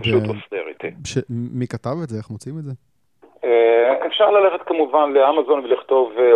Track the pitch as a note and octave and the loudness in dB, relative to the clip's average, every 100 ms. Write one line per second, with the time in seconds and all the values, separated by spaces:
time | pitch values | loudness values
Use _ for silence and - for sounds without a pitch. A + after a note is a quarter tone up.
0 | A2 A2 G#2+ G#2 - G2 D#2+ - E2+ F2 | -2 -2 -2 -6 -10 -12 -10 -12 -14 -12
1 | - C3+ - A#2 A#2+ B2 B2 A2+ A#2+ D#3+ | -10 -8 -6 -8 -8 -8 -8 -8 -8 -8
2 | D3+ A2 - G#2+ C3 D#3+ C#3+ B2+ _ _ | -8 -10 -12 -14 -14 -14 -14 -16 _ _
3 | _ _ - _ B2 A#2 A#2 A#2 A#2+ C3+ | _ _ -20 _ 0 2 4 4 2 0
4 | E3 - G#3 G#3 F#3+ F3 - E3 C#3 D3+ | -2 0 2 4 2 0 -4 -2 0 0
5 | D3 C#3 C3+ D#3 B2+ C#3+ B2 B2+ - C3+ | 2 4 2 2 0 0 0 -2 0 0
6 | A#2+ A2 B2 | 2 2 6